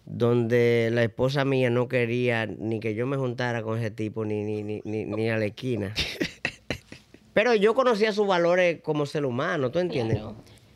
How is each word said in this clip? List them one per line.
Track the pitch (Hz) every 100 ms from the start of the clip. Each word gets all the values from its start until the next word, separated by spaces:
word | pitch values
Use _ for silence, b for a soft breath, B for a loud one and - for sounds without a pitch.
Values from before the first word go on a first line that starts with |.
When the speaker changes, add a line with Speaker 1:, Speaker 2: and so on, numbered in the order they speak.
Speaker 1:
donde | - 107 120 120 113 120 120 120 113
la | 120
esposa | 113 - 127 143
mía | 135 131 127
no | 120 123
quería | 127 117 120 123 117 107
ni | 82 107 110
que | 113
yo | 107 127
me | 139
juntara | 127 120 123 120
con | 110 113
ese | 110
tipo, | 113 110 110
ni, | 107 104
ni, | 104 107
ni, | 104 107
ni, | - 107 95
ni | 104 113
a | 110
la | 104
esquina. | - 127 110 98
Speaker 2:
<laughs> | 110 - - - - - - - - - - _ - _
Speaker 1:
Pero | 196 233
yo | 220 214
conocía | 226 254 202 220
sus | 202 202
valores | 175 170 180 175 156
como | - 147 143
ser | 156
humano, | 139 120 170 165 127
¿tú | 170
entiendes? | 180 135 113 107
Speaker 2:
Claro. | 107 - - b b